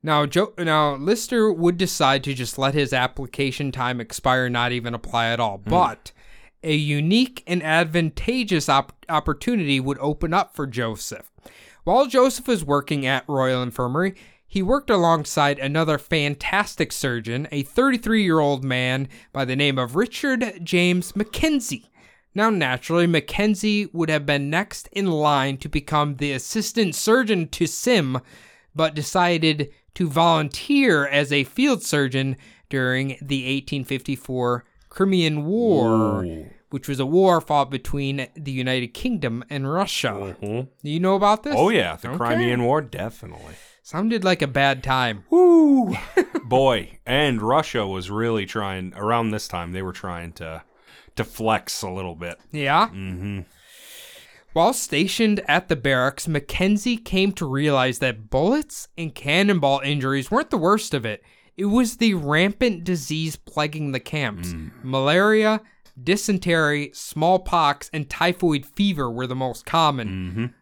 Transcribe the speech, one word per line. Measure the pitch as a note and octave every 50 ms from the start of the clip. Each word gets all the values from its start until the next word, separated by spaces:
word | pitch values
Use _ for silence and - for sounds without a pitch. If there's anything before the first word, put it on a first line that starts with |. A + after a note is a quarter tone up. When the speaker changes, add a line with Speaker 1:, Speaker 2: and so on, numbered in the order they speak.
| -
Speaker 1:
Now, | D#3 D3+ D3 D3
Jo-, | C#3+ C3+ E3+ G3+ G#3+ -
now, | - F3 E3 D#3 D#3 D3+ D3 C#3+
Lister | C3+ C#3+ F3 A3 A#3 - - B3+ A#3 G#3+ G#3+
would | F#3 E3 E3+ F3 F3
decide | F3 F#3+ F3 - - D#3 C3 C#3 C#3 C3+
to | C#3+
just | C#3 B2 B2+ A2+ - -
let | C3+ C3+ C#3
his | D3+ C#3+ A#2+
application | C#3 B2+ B2+ B2+ - - C#3 A#2+ - - C#3 C3+ B2+ - D3 C3+
time | B2+ C3+ B2+ B2 B2+ A#2+
expire, | A#2 - - - - C3+ B2+ B2+ B2+ B2
not | A#2+ A#2+ A#2+ B2
even | B2 B2 A#2 A#2+ A#2
apply | A#2 - - - A#2 A#2 A2+
at | A#2 A#2
all. | A#2+ G#2+ G2 G2
Speaker 2:
Hmm. | G2+ G#2
Speaker 1:
But | C3 F3+ F3+ B2+ A2 - _ - _ _ - - - - - - _ _
a | - D#3+ D3+
unique | D3+ D3+ D3 D3 D3 D3+ D#3+ G3+ A#3 C4 B3+ - - _
and | - F3 F3+
advantageous | D#3 D#3 D#3 E3 F3 D#3+ D#3 F3 E3 D#3+ - - - - A#3+ C4 A#3+ G#3 F#3 D#3+ - -
op-, | C#3 C3+ C3+ - - _ - -
opportunity | E3 D3+ - - D3 - - - B3 G#3+ E3+ C#3+ C#3 C3
would | B2+ C3+ C#3+ -
open | C3+ D3 D3+ - - D#3+
up | E3 F#3+ F#3+ - _
for | - D3
Joseph. | B2+ A2 B2 A#2+ A2+ A2 G#2 - - - - - - _ - _ - - - - - - _
While | - - F#3+ B3 C#4+
Joseph | C4 A#3+ C4 B3 C4+ B3+ - -
was | - A#3+ G3 D#3+
working | C#3 C#3+ C#3+ C#3 - D#3 C#3+ C3+
at | B2+ C3+ C3 - -
Royal | D3 C3+ C3 C3 C3 B2+ B2
Infirmary, | B2 A#2 - B2+ B2 B2+ D#3 F3+ G3 F#3+ - - - _ _ _
he | _ - G3
worked | F#3+ F3+ B3+ C#4+ C#4 -
alongside | A#3 F#3+ E3+ E3+ E3 D#3+ D3 - - F3 D3 C#3+ C#3+ C#3
another | C3 C#3 D3 D#3+ E3 D#3 D3+
fantastic | C3+ - - E3+ D#3+ C#3+ C#3+ D3 C#3 - - - G3 G#3 - - - E3 -
surgeon, | - - - C3+ A#2+ A#2 A2 A#2 A#2 B2+ D3 D#3
a | - C#3+
thirty-three-year-old | C3+ - - - C4 C#4 B3+ A3+ - G#3 A3+ A3 G#3 F3+ D#3+ D#3+ D3+ C#3+ C#3+ C3 C3+
man | C3+ B2+ B2+ B2+ B2+ B2+ C3+ C3+ C3+ - - - _
by | _ C#3 C3+
the | B2 B2+
name | C3+ D3 C#3+ C3+ C3
of | B2+ A#2 B2
Richard | E3+ A#3 B3 - - - C#4+ C4 A#3 B3 A3 F#3+ F#3+ F3
James | E3 F#3 F3 F3 F3+ F3+ F3+ F3 - -
Mackenzie. | G3 G#3+ - - - - D#4+ D4+ C#4 A3+ - - A2+ - _ _ _ - - _ _ _ _ _
Now, | F#3+ G#3+ A3+
naturally, | G#3+ F#3 D3+ B2+ B2+ B2 - - E3 F3 F3
Mackenzie | E3+ E3+ D#3+ D3+ - - - G3+ G#3+ G#3+ F#3+ - G#3+ G#3 G#3 G#3 -
would | - E3 E3 D#3
have | D#3 D3+ C#3+
been | D3 D3 C#3 C#3 C#3+
next | D#3 F3 G#3 G#3 - - - -
in | - G3 G3 F#3+
line | E3 D3+ D3+ D3 D3 C#3 C3 C#3 C#3 C3+
to | - D3
become | - C3 B2+ - D#3 D3+ D3 D3 C#3
the | C3 C#3+ C#3+
assistant | C#3 B2+ - - - A3 G#3 - - A#3 A3 F#3 D3
surgeon | - - - A3 B3+ B3+ G#3 A3 F#3 E3 D3+
to | - - F3 D#3
Sim, | - - - B3 B3 G3+ D#3 C3 C3 B2+ - - - - - - - _ _ _ _
but | D3+ D#3+ D#3 D3+
decided | D3+ D3 - - F#3+ F3 F3 F3 D#3+ D#3+ D#3+ D#3 D3+ C#3+ - - _ _ _ _
to | - F#3 D#3+
volunteer | C3+ E3 E3 E3+ E3 D#3 D3+ C#3+ - - - - C#4+ C#4 C#4 B3 F3 D3 C#3
as | C#3 C#3 C#3+ D3 C3
a | C#3+ D3 C3
field | - - - C4 D4 B3+ F#3 -
surgeon | - - D3 C#3 C3 B2+ C3+ C3+ C3+ C3 - - - - _ _ _
during | - C3+ B2+ B2+ B2+ C3 C3+ C#3 C3 -
the | D3 C3+ C#3 C3+ B2+
eighteen | B2+ C3+ C3+ C3+ - C#3+ C#3+ B2+
fifty-four | - C3+ C3 - - C#3 B2+ - - C3 B2+ B2 A#2+ B2 A#2+ - _ _ _ _ _
Crimean | - - F#3+ G3 F#3+ F3+ E3 D#3+ D3+ D3 D3
War, | D#3 G3 A3+ A#3+ A3+ F3+ C#3+ A#2+ A2+ A2+ A2+ A2 A2 G#2+ A2 F#2+
Speaker 2:
Ooh. | F2 E2 D#2+ D#2 - - _ _ _
Speaker 1:
which | - C3+ - -
was | C#3+ C3
a | C3+
war | C3 D#3+ F3+ F#3+ F#3+ F3 D#3+
fought | D3+ - D3+ D3 C#3 C3
between | C3+ C3 - - - C#3+ C#3 C3+ C#3 C#3 C3 - _
the | - D3+ C#3
United | C3 C3 B2+ C3 C3 C3 B2 A#2 _
Kingdom | - - B3+ A#3+ F#3 C#3+ B2 A2+ A#2+ C3 _
and | D3+ C#3 C3+ C3+
Russia. | D3+ F3+ G3 - - - - B2 G2+ G2 G2+ G2 F#2+ -
Speaker 2:
Mm-hmm. | - G#2 G#2+ A#2+ C3 C3 _ _
Speaker 1:
Do | - D3
you | D3+ E3
know | F3+ F#3 G3
about | G3 G3+ G#3 G#3+ G#3+ -
this? | D4 D4
Speaker 2:
Oh, | - D3+ G3
yeah. | A#3 F3 G#2 E2+ D#2
The | - - A#2+
Speaker 1:
Okay. | C3
Speaker 2:
Crimean | F3+ A#2+ A#2 A#2+ A#2 A#2+ A#2+ B2 B2 A#2+
War, | A#2+ C#3 D#3
definitely. | D3 B2 - - F#2 - - - - - D#2+ D#2 - - - - - - _ _
Speaker 1:
Sounded | _ - - D#3+ G3 A3+ A#3 A3 F3+
like | F#3 F3+ F3+
a | -
bad | C#3 B2 C#3 C#3 C#3 C3+ C3 -
time. | C3+ C3+ C3 B2+ A#2 G#2+ G2 - _
Speaker 2:
Woo! | - F4 F4+ F4+ E4+ E4 D#4 D4 C#4 C4 A#3+ F#3 F3+ - - - - -
Speaker 1:
<laughs> | - - - E4 -
Speaker 2:
Boy, | A#2 B2 C3 C3+ C3+ A#2+ G#2 F#2+ - - - _
and | - B2 C#3+ D3+ C#3+ B2+ A2
Russia | G#2 A2+ C3 D3+ D#3 - - B2 G#2
was | G2 F#2+ F#2+ F#2 F2+
really | G2+ G#2+ A2+ A#2 A2+ G#2+ G2
trying, | F2+ - A2+ G2+ G2 F#2+ F#2 F#2 F#2 -
around | - G#2 G#2+ A#2 A#2 A#2 A2
this | G#2+ G#2+ - -
time, | - F2 F2 E2+
they | F2 F#2
were | F#2+ F#2
trying | F2+ - - F#2+ F2 E2+ E2+ E2+ E2+
to | - E2+ D#2+ D#2+ E2 - _ _ _ _ _ - - _ - _ -
to | A2
flex | - - - A2+ A2 A2 G2+ - - - -
a | - F#2+
little | F#2 F#2+ F#2 F2+ E2+
bit. | D#2 F2 E2+ E2+ _ _ _
Speaker 1:
Yeah? | - D3+ C#3+ C3+ D3 E3 G#3 A3+
Speaker 2:
Mm-hmm. | F3 G3 - F#3+ F#3 F2 F#2+ G2+ - G2 E2+ _ _ _ _ - - - - - - - - - - - - - - - _ _
Speaker 1:
While | - D#3+ E3+ G#3+
stationed | C4 - - - - C#3+ E3 F#3+ - - A3+ A3 G#3 G3 -
at | - D3 F3 - -
the | E3
barracks, | C3+ A2+ C#3 C3+ B2 B2+ C3+ C3+ - -
Mackenzie | E3 D#3 D3 - - - - F#3 F#3+ G#3 G3+ - B3 A#3+
came | A3 - - - F#3+ F#3+ G3 F#3+
to | - F3
realize | C#3 C3 C3+ D3 D3+ C#3+ C3+ B2+ C3 A#2+ -
that | C#3+ B2+ A#2+ G#2+ G#2+ G#2+
bullets | - C3 D3+ F#3+ B3+ D4+ D4+ - - - - - _ -
and | E3 D#3 -
cannonball | - - C#3 D3 F3 G3+ G3+ G3+ F3 C#3+ C#3 C#3 C#3
injuries | C3+ C#3 D3 D3 B2+ C3+ C#3 C#3 C3 -
weren't | G3+ B3+ - -
the | - G#3+
worst | D#3 F3 G3+ G#3+ - -
of | - C#3 A2+
it. | A2+ G#2+ - _ _ _ _ _ _ _
It | - F#3+
was | G3+ G#3 B3 B3+ A3 - -
the | A#3 A3+ G3
rampant | F3 D3 C#3 D3 D#3 F3+ G3+ G3+ - B3+ A#3+ G#3 E3 E3+
disease | F3+ F3+ E3 C3 - D3+ D#3 D#3+ D#3 D3+
plaguing | - - - - D3+ D3+ D3 D3 D#3 D3+ C#3+
the | C3+ B2+
camps. | - - - D#3 C#3 A#2 G#2 F2+ F2 F2 E2+
Speaker 2:
Mm. | D#2+ D#2 D2+ - -
Speaker 1:
Malaria, | - C3 C3 C3+ C3+ C#3+ D3+ F3+ G3 G#3+ G#3+ G#3+ G#3+ G#3+ G#3+ G#3+ A3 _ _ _ _ - _ C3
dysentery, | B2 C#3 F#3+ G#3 - - G3+ F3+ - F3 E3+ E3 D#3 D3 D3 D3 D3 C#3+ -
smallpox, | - - - - D#3 D#3 F3 F#3 F3+ F#3 - - E3+ D#3+ C#3+ C#3+ - - -
and | - D#3 D3 -
typhoid | - - E3+ F3 F3+ F#3 F#3 E3+ D3+ C#3+ B2+
fever | - _ - G3+ G3+ F#3 C#3+ C3+ A#2+
were | A2+ A#2+ B2+ B2
the | B2+
most | B2+ C3 C3 A#2+ - -
common. | - - E3 E3 D3+ C#3+ B2+ A2+ G2+
Speaker 2:
Mm-hmm. | F#2 F#2+ F#2 F2+ F2+ G#2+ A#2 B2 - _